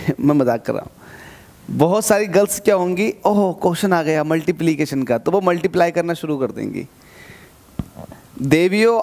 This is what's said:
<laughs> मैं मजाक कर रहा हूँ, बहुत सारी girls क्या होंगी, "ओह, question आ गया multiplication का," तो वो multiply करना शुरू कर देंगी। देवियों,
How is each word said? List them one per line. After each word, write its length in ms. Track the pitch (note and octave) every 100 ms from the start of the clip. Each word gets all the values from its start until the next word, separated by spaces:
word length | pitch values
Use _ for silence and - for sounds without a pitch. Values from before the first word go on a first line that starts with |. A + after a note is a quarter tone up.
<laughs> 180 | - -
मैं 160 | C#3+ D3
मजाक 300 | B2 A#2 -
कर 80 |
रहा 80 | G#2+
हूँ, 100 | F2+ - - - - - - - -
बहुत 360 | B2 D#3 G3+ G#3+
सारी 200 | G#3 G#3+
girls 340 | F3 G3+ -
क्या 160 | - G3
होंगी, 380 | F3+ F3+ A3 - -
"ओह, 280 | G#3 G3
question 400 | E3+ F3+ E3+ G3+
आ 100 | F3
गया 200 | D#3 D#3
multiplication 800 | D3+ D#3+ D#3 F3 E3 D3+ D3+ C3+
का," 140 | B2+ A#2
तो 140 | -
वो 100 | F#3+
multiply 500 | F#3 F3 F#3 E3+ E3+
करना 220 | E3+ E3+
शुरू 240 | E3 D#3+ D3
कर 140 | B2
देंगी। 360 | A2 G#2+ G2 - - - - - - - - - - - - - - - -
देवियों, 600 | C3+ D#3 F3+ G3+ A3+ A#3